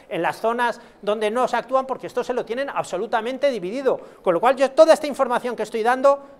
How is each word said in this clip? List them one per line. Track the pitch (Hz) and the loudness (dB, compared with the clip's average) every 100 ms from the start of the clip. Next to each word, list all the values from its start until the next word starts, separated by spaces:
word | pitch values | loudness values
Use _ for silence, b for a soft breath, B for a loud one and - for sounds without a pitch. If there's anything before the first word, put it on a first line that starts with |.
| B | B
en | 180 | -4
las | 165 147 | -2 -2
zonas | 226 240 240 214 B B | -2 0 -2 -4 B B
donde | 202 220 214 | -4 -2 0
no | 233 247 | 0 0
se | 240 | -2
actúan, | - 262 262 | -2 -2 -2
porque | 247 175 | -6 -8
esto | 254 | -6
se | 233 | -4
lo | 247 | -4
tienen | 208 240 277 | -4 -6 -6
absolutamente | 180 156 180 190 233 220 262 285 | -6 -6 -6 -2 -2 -4 -2 -2
dividido. | 233 175 247 262 151 B B | -2 -6 -4 -2 -2 B B
Con | 196 | -2
lo | 170 | 2
cual | 233 | 2
yo | 269 262 | 2 2
toda | 262 320 | 6 8
esta | 311 302 | 6 2
información | 254 254 240 247 226 | -2 0 -2 -4 -6
que | |
estoy | 214 226 | -6 -2
dando | 220 254 269 277 - - | 0 2 4 2 -2 -20